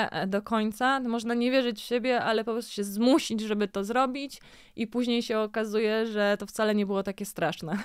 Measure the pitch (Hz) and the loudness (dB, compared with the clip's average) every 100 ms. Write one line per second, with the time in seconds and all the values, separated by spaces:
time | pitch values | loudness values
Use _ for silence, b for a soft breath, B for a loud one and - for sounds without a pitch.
0 | 220 - 185 196 202 220 214 214 254 269 | 2 -2 -2 -2 0 0 0 0 0 2
1 | 247 233 226 240 240 269 240 214 - 240 | 0 -2 -2 0 2 2 2 -2 -2 -2
2 | 254 247 - 220 226 226 226 - 202 202 | 0 0 2 0 0 -4 -6 -6 -4 2
3 | 240 302 - 220 214 208 202 196 196 240 | 6 6 4 -4 -2 0 -2 -2 -2 2
4 | 262 262 277 - B B B B 226 240 | 0 0 -8 -12 B B B B -4 -2
5 | 247 240 240 220 214 220 220 214 214 220 | 0 0 0 0 0 -2 -2 0 2 2
6 | 226 208 202 208 208 - 214 208 196 196 | 0 0 2 0 -2 0 2 2 2 0
7 | 196 196 202 - 165 170 160 196 | -2 -6 -8 -2 -2 -2 -4 -4